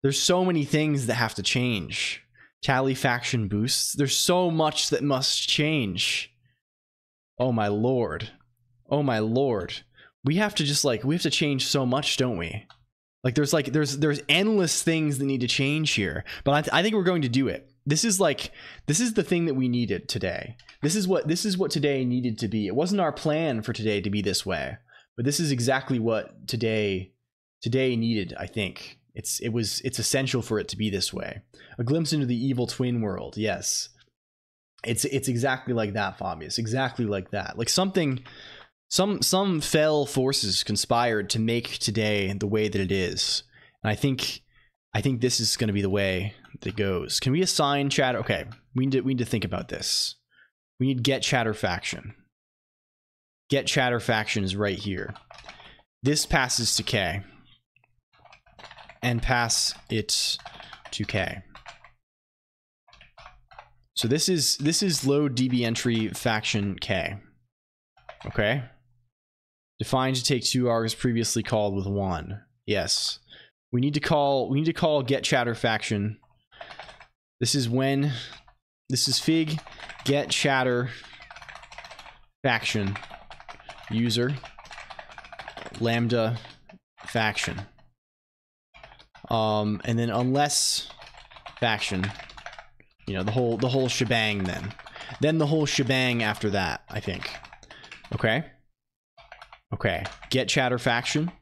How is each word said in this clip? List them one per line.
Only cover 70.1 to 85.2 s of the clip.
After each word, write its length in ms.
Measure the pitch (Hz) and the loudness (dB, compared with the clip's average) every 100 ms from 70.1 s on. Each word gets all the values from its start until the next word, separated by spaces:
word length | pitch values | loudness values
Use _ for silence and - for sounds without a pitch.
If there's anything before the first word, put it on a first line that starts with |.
| 131 | 0
to 80 | |
take 220 | 120 131 - | 0 0 2
two 180 | 127 | 2
args 340 | 123 113 113 - | 2 2 0 0
previously 460 | 127 117 113 117 | 0 2 0 -2
called 320 | 104 110 104 98 | 0 2 2 0
with 100 | 98 | -2
one. 580 | 101 95 85 78 101 _ _ - | 0 0 -2 -6 -12 _ _ -2
Yes. 540 | 101 82 - - - _ - - _ _ | -2 0 -2 -2 -6 _ -20 -20 _ _
We 80 | 123 | 0
need 140 | 139 147 | 0 0
to 40 | |
call, 500 | - 160 143 139 113 | 2 4 4 2 2
we 80 | 135 | 2
need 100 | 160 | 0
to 60 | |
call 300 | 160 165 147 | 2 2 2
get 220 | 123 135 - | 2 0 2
chatter 280 | 139 120 | 2 2
faction. 640 | 113 117 110 - 107 104 107 _ _ _ - - - - - - _ _ _ | 0 0 0 0 -2 -2 -6 _ _ _ -20 -18 -18 -18 -20 -20 _ _ _
This 140 | 117 147 | 0 2
is 120 | 117 | 2
when, 460 | 123 135 139 143 120 - - - _ _ _ _ | 2 2 2 0 -2 -8 -16 -20 _ _ _ _
this 220 | 131 - | -2 0
is 100 | 127 | 0
fig 400 | - 160 160 156 - - - - 127 | 2 2 2 -4 -8 -18 -16 -8 0
get 240 | 139 - | 0 2
chatter 600 | - 147 135 127 123 123 - - - - - - - - - - - - - - _ | 0 2 4 4 2 0 -6 -16 -20 -20 -18 -18 -18 -18 -18 -18 -20 -20 -20 -20 _
faction 560 | 131 113 - 110 98 101 - - - - - - - - - | 0 0 0 0 -2 -4 -10 -18 -18 -20 -20 -20 -18 -20 -6
user 420 | 113 120 107 123 135 - - - - - - - - | -2 0 2 0 -2 -10 -20 -20 -18 -16 -16 -16 -20